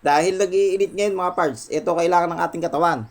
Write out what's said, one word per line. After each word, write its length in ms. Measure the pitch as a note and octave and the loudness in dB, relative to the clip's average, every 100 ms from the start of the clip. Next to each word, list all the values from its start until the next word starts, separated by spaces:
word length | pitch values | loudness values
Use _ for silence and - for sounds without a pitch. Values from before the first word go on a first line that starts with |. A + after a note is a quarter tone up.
Dahil 320 | C#3+ C#3+ F3 F#3+ | 4 2 2 0
nag-iinit 560 | G3+ F#3 G3 F#3+ G3 | 0 2 2 2 -2
ngayon, 240 | F3+ G#3 F#3+ | 0 -2 0
mga 160 | F3+ | -2
parts, 400 | F#3 E3 A#2 - | 0 -2 -2 -6
ito 160 | D3+ F3 | -4 -2
kailangan 480 | E3 E3 F3 E3+ E3 | 0 2 2 2 -2
ng 40 | |
ating 160 | E3+ F3 | -4 -4
katawan. 480 | E3 C#3+ E3+ C#3+ A2 | -4 0 0 0 -6